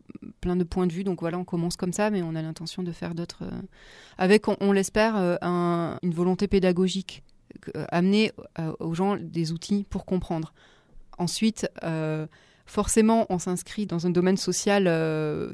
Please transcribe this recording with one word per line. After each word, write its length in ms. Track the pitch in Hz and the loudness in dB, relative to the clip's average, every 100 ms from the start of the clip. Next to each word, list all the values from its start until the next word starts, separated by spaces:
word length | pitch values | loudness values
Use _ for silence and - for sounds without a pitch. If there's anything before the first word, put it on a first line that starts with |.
| - - - - | -20 -18 -18 -6
plein 160 | 180 180 | 0 0
de 80 | |
points 240 | 175 185 180 | 0 0 0
de 40 | |
vue. 120 | 165 | 0
Donc 160 | 196 175 | -2 -2
voilà, 180 | 165 175 | -4 -4
on 60 | |
commence 320 | 180 175 170 - | -4 -2 -2 -2
comme 160 | 185 | -4
ça, 180 | 175 208 | 0 0
mais 120 | 208 | 0
on 120 | 170 | -2
a 80 | 160 | -4
l'intention 400 | 160 160 165 - | -6 -8 -10 -8
de 80 | 180 | -8
faire 240 | 165 175 | -6 -8
d'autres, 300 | 170 170 - | -6 -8 -10
euh, 160 | - - 196 - - - - - | -10 -10 -12 -16 -20 -20 -16 0
avec, 300 | 185 214 - | 6 6 4
on, 80 | 208 | 2
on 140 | 202 | 4
l'espère, 440 | 196 196 214 220 220 | 4 2 2 2 4
euh, 200 | 180 175 | 2 0
un, 540 | 175 175 175 170 165 - | 0 0 2 0 -2 -2
une 100 | 180 | -2
volonté 360 | 160 175 185 196 | 0 0 2 2
pédagogique, 720 | 196 185 180 185 190 - - - _ - - - - | 4 4 4 2 -2 -8 -14 -20 _ -20 -18 -12 -10
euh, 80 | 151 | -2
amener, 400 | 170 185 208 214 - - - | 2 4 4 4 0 -14 -8
euh, 140 | 160 - | -8 -6
aux 140 | 165 | -4
gens 220 | 165 196 202 | 0 0 0
des 360 | 165 165 160 | -4 -4 -2
outils 340 | 165 - 202 202 | -4 -2 -2 -2
pour 180 | 185 - | -8 -2
comprendre. 460 | 185 - 165 160 - - _ _ - - - | -2 -2 -6 -8 -14 -20 _ _ -20 -16 -6
Ensuite, 500 | 175 - 220 220 - - | -4 0 0 0 -6 -6
euh, 420 | 165 160 156 156 156 - _ _ - | -6 -4 -2 -4 -6 -14 _ _ -6
forcément, 560 | - 202 - 220 226 - | -4 2 4 6 4 2
on 100 | 180 | -2
s'inscrit 460 | 185 180 - - 202 | -2 -4 -6 -8 -4
dans 200 | 170 175 | -2 0
un 40 | |
domaine 260 | 175 185 190 | 2 4 2
social, 480 | - 175 - 202 185 | 0 -2 2 2 4
euh, 640 | 165 160 156 151 151 - | 2 0 -2 -2 -4 -6